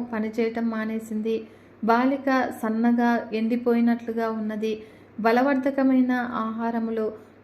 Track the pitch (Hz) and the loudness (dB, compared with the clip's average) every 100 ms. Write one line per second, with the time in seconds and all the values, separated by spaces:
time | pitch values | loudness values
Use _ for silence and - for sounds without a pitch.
0 | 240 226 220 220 226 233 226 220 220 220 | -2 -4 -4 -2 -2 0 -2 -2 -4 -6
1 | 220 214 220 220 - - - - 214 233 | -6 -6 -2 -4 -6 -18 -20 -6 2 4
2 | 262 277 269 262 - - 220 220 233 240 | 4 2 2 2 0 -2 -4 0 2 4
3 | 240 233 233 220 226 247 240 233 233 233 | 4 2 -2 -2 0 0 2 4 4 2
4 | 233 226 226 220 214 214 220 214 - - | -2 -4 -2 -2 -4 -4 -4 -4 -8 -20
5 | - - 220 240 269 269 269 269 262 262 | -18 -2 2 4 4 2 0 2 4 4
6 | 247 254 240 233 220 226 233 233 226 220 | 4 0 -2 -4 -6 -4 -4 -4 -4 -4
7 | 214 - - - | -4 -6 -16 -14